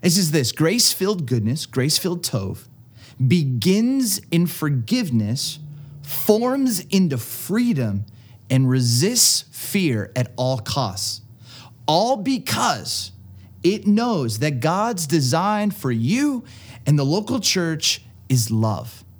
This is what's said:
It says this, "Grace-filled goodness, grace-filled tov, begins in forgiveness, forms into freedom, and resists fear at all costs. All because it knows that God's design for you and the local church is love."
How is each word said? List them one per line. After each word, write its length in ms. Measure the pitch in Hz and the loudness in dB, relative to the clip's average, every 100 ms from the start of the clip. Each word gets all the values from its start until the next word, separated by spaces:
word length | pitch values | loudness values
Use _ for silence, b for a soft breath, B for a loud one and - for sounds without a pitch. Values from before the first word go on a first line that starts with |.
It 80 | 180 | 4
says 220 | 175 170 | 4 2
this, 180 | 151 123 | 2 0
"Grace-filled 760 | - 160 233 - - 185 208 131 | 2 2 4 2 2 -2 -2 0
goodness, 380 | 127 104 127 | 0 0 -2
grace-filled 600 | - - 131 - 170 175 | -4 -2 0 0 -2 -4
tov, 420 | - 117 95 92 - - - B B B | -4 -4 -6 -8 -14 -20 -20 B B B
begins 920 | 131 170 143 127 175 196 233 269 247 190 - | 2 4 2 0 2 2 2 2 0 -2 -2
in 160 | 170 175 | 0 0
forgiveness, 1120 | - 151 139 107 247 202 120 104 131 - - - B B B | 0 -2 0 0 -2 0 0 0 -2 -6 -8 -14 B B B
forms 800 | - - - 214 240 277 262 202 - | -10 -6 2 2 4 0 0 0 0
into 260 | 196 185 131 | 2 2 0
freedom, 880 | - - - 208 240 170 117 101 104 B B B B | -6 -12 -4 0 0 0 0 -4 -6 B B B B
and 180 | 131 131 | 2 4
resists 760 | 131 120 120 180 240 - - - | 2 2 2 2 2 2 2 -4
fear 580 | - - 202 175 113 - - | -14 -4 0 0 0 -4 -4
at 160 | 120 | -4
all 240 | - 127 131 | -2 -2 -2
costs. 640 | 107 - 123 95 - - - - B B B - - | -4 -2 -2 -4 -6 -8 -14 -20 B B B -10 0
All 300 | 160 226 262 | 2 2 0
because 960 | 202 262 - - 240 131 - - - - - - B - | 0 -2 -2 -2 0 0 -4 -8 -8 -14 -20 -20 B -2
it 240 | 165 208 208 | 0 0 2
knows 540 | 208 240 202 120 107 | 2 2 0 -2 -2
that 180 | 147 135 | -2 0
God's 480 | 151 180 220 208 156 | 0 0 0 -2 0
design 640 | 160 131 160 190 208 208 | 0 2 2 2 0 -2
for 220 | 196 135 | -2 -2
you 500 | 117 117 226 294 262 - B B B | 0 0 0 0 -2 -8 B B B
and 140 | - 147 | 2 2
the 80 | 139 | 4
local 320 | 175 214 254 | 0 0 -2
church 640 | 190 185 170 156 - - - - - | 0 0 0 -2 -2 -4 -8 -20 -2
is 220 | 131 110 | 0 2
love." 540 | 110 110 92 123 - - - | 0 0 -2 -8 -16 -20 -20